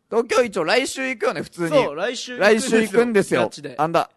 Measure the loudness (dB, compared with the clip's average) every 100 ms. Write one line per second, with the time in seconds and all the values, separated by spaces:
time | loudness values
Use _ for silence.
0 | -6 -4 0 2 0 0 0 0 0 -4
1 | -6 -4 -4 -4 -8 -6 0 2 0 -2
2 | -6 -6 -8 0 4 4 2 2 2 2
3 | 2 2 2 0 -2 -4 -10 -4 0 0
4 | -2